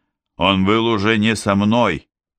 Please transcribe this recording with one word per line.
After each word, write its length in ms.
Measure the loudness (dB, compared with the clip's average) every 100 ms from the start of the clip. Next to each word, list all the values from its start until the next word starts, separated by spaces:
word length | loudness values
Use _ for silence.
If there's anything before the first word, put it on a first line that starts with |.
| _ _ _ -4
Он 260 | 0 0
был 220 | 2 0 0
уже 320 | 0 0 0
не 180 | 0 -2
со 180 | -2
мной. 540 | 0 0 0 0 -4 -10 _ _